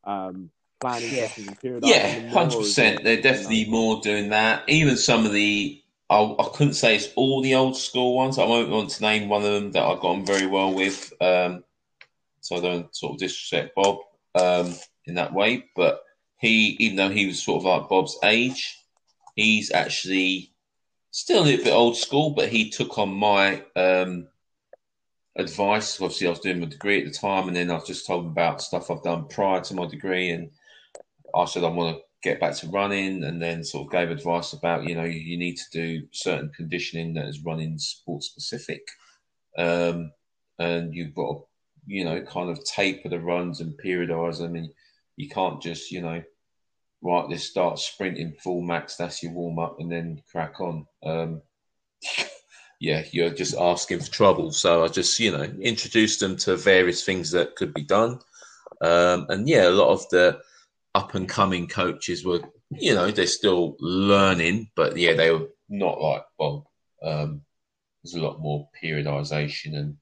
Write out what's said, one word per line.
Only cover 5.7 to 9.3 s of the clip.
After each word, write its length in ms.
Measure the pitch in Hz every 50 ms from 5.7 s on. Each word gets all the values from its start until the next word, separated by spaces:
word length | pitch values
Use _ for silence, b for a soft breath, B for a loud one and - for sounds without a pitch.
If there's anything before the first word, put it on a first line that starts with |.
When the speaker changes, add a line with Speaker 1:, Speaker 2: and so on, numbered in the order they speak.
| - - _ _ _ _ _ _
Speaker 3:
I, 260 | - 107 107 107 - -
I 100 | - -
couldn't 220 | - - 147 143 143
say 220 | - - 117 110
it's 160 | 104 - - -
all 280 | - 135 135 135 131
the 120 | 131 131 131
old 220 | 131 131 131 131
school 400 | - - - - 127 127 123 123
ones. 220 | 131 131 127 - 127
I 60 | 92
won't 260 | 107 117 117 117 76
want 200 | 92 110 104 -
to 120 | - -
name 260 | 107 107 107 107 104
one 140 | 101